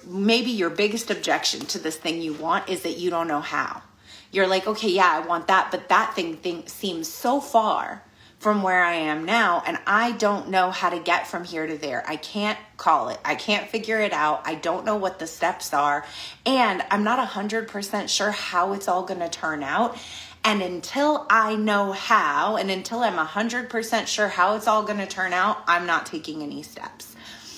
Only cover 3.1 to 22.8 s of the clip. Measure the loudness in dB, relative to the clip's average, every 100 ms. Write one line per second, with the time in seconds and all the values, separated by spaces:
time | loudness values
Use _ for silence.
3.1 | 0 0 -2 -2 -4 -4 -8 -14 _ -20
4.1 | -20 -4 0 2 2 0 -2 0 4 4
5.1 | 4 0 -2 4 4 2 -4 2 4 4
6.1 | -2 -4 -4 -6 -6 -10 -6 -6 -4 -8
7.1 | -2 0 0 2 2 4 0 -2 -10 -16
8.1 | _ -20 _ 2 4 4 4 4 2 0
9.1 | -2 2 4 4 2 0 -2 2 2 2
10.1 | 2 2 0 2 2 2 2 0 0 0
11.1 | 0 0 -8 -6 -6 -4 -4 -4 -4 -4
12.1 | -8 -6 -2 -2 -4 -10 0 4 4 2
13.1 | -4 -4 -2 0 -2 0 -4 -2 0 0
14.1 | 2 2 0 -4 -4 -2 -2 0 0 -2
15.1 | -4 -10 -2 -2 -2 0 2 2 0 -4
16.1 | -12 -14 -4 2 4 4 2 0 2 2
17.1 | 2 0 -4 -2 -4 -4 -8 -4 -4 -2
18.1 | 0 0 -2 0 2 2 0 0 0 -2
19.1 | -6 -6 -4 -4 -4 -2 0 0 -2 -14
20.1 | -16 -16 -2 0 2 -2 -6 -4 0 2
21.1 | 2 4 4 4 2 2 2 0 -4 2
22.1 | 4 4 2 2 0 0 -2